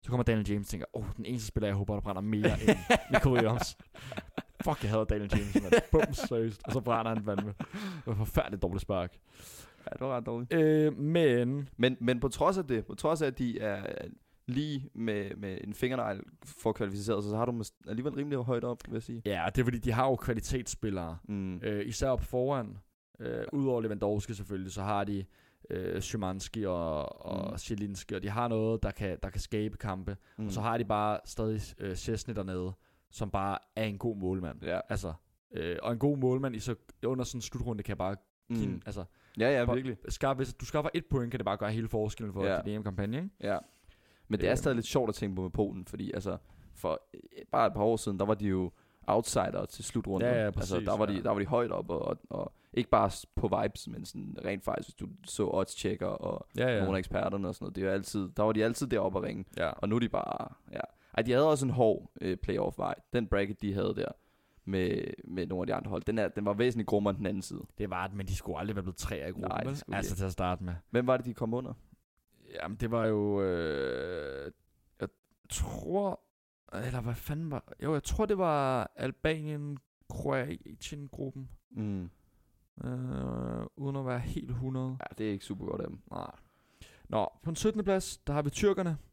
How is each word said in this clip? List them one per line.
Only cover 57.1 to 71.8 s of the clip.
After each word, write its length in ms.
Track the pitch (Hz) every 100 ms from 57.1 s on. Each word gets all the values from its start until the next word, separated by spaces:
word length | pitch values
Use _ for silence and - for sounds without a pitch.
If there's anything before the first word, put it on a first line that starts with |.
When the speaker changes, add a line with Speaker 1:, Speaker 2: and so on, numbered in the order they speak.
| 98 95 98 92
Speaker 2:
og 60 |
sådan 100 | 90
noget, 120 | 98 95
det 60 |
er 40 | 95
jo 60 |
altid, 360 | 98 95 104 92 -
der 60 |
var 100 | 107
de 120 | 107
altid 220 | 110 120 131
deroppe 320 | 113 98 95
at 60 |
ringe. 200 | - - 92 -
Speaker 1:
Ja. 120 | 82
Speaker 2:
Og 200 | - 101
nu 80 | 113
er 40 |
de 80 | 117
bare, 400 | 50 50 - - - -
ja. 80 | - - _ _
Ej, 80 | -
de 100 | 117
havde 160 | 123 156
også 160 | 147 135
en 40 |
hård, 380 | 113 113 95 - -
øh, 160 | 92 92
playoff-vej. 580 | - 98 - - 90 - _
Den 140 | 123 110
bracket, 360 | 101 101 107
de 100 | 104
havde 200 | 98 98 101
der 120 | - - _ _ _ -
med, 400 | - 98 92 82 - -
med 220 | - 92 85
nogle 160 | 90
af 40 | 90
de 80 |
andre 160 | - 104
hold, 120 | 92
den 160 | - 110
er, 100 | 98
den 160 | -
var 80 | 101
væsentligt 340 | 101 123 117 104
grummere 240 | 104 104
end 80 | 95
den 80 | 95
anden 160 | 98
side. 200 | - 92 - -
Speaker 1:
Det 120 | 104
var 160 | 90 95
den, 100 | 101
men 100 | 95
de 100 | 95
skulle 220 | - 76
aldrig 180 | 101 101
være 60 |
blevet 140 | 92 87
træer 300 | - 87 76
i 40 |
gruppen, 180 | 95 -
Speaker 2:
Nej, 100 | -
det 80 | 131
Speaker 1:
vel? 80 | 143
Speaker 2:
skulle 160 | -
de 40 | 101
Speaker 1:
Altså, 160 | 92
Speaker 2:
ikke. 60 | 92
Speaker 1:
til 60 |
at 80 | 95
starte 320 | 87 92 90
med. 100 | 90 87 -
Speaker 2:
Hvem 160 | 120 123
var 100 | 127
det, 100 | 123
de 80 |
kom 200 | 113 117
under? 180 | 120 127 127